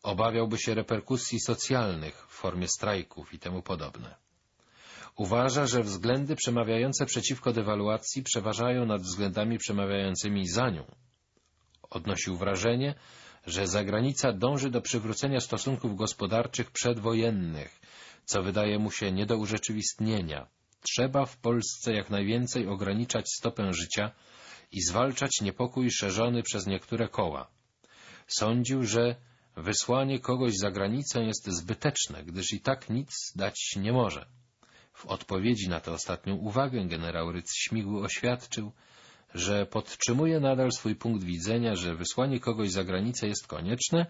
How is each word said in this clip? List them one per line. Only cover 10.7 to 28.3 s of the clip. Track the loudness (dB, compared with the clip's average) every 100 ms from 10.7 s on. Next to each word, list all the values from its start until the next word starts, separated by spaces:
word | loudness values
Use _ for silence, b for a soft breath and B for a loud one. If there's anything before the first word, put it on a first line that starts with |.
nią. | 0 -8 -18 _ _ _ _ _ _ _ _ -12
Odnosił | -8 -4 -2 -2 -2
wrażenie, | 0 2 2 2 0 -4 B B B B -6
że | -2 2
zagranica | 2 2 2 2 2 2
dąży | 2 2 2 0
do | 0
przywrócenia | 0 -2 -2 -2 0 0
stosunków | 0 -2 -2 0 -2 -2
gospodarczych | -2 -2 0 2 0 -2 -4
przedwojennych, | 0 0 2 2 2 4 2 0 -4 -8 -14 B B B B
co | -2 0
wydaje | 2 2 2 2
mu | 0
się | -2 -2
nie | 0 2
do | 0
urzeczywistnienia. | 0 -2 -2 -2 -2 0 0 0 0 -4 -8 _ _ _
Trzeba | -4 0 2 2 0
w | -2
Polsce | 0 2 0 -4 -2
jak | 0 0
najwięcej | 0 2 2 0 0 -2
ograniczać | -2 0 0 0 -2 -2 -4
stopę | -4 0 -2
życia | -2 -2 -2 -2 B B B B B B
i | -4
zwalczać | 0 2 2 2 0 0
niepokój | 0 0 0 2 0
szerzony | 2 0 2 2 2
przez | 0 -2 0
niektóre | -2 -2 -2 0
koła. | 0 -2 -2 -8 _ _ _ B B B B
Sądził, | B